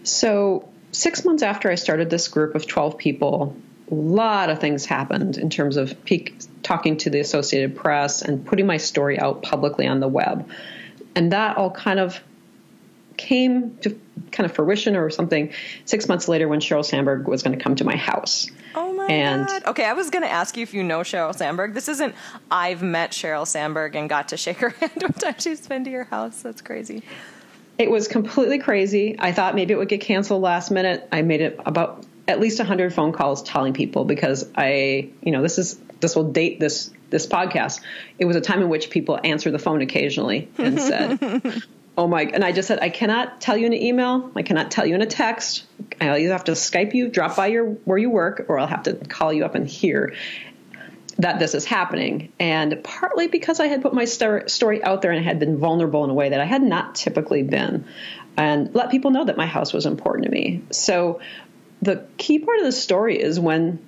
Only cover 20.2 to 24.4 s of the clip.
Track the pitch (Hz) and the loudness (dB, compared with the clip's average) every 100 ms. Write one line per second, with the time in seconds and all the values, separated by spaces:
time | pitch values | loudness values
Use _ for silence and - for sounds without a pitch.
20.2 | 320 170 185 233 233 202 180 160 175 185 | 0 0 -2 -4 -6 -4 -2 -2 -2 -2
21.2 | 160 - 156 175 208 214 - 285 285 - | -2 -2 -4 -2 -4 -4 -6 -4 -4 -4
22.2 | - - - 175 175 175 180 170 170 - | -18 -20 -2 -2 0 -2 -2 -2 -2 -4
23.2 | 165 151 160 156 151 156 151 151 151 151 | -4 -4 -4 -4 -2 -4 -4 -6 -4 -4
24.2 | 143 165 | -4 -6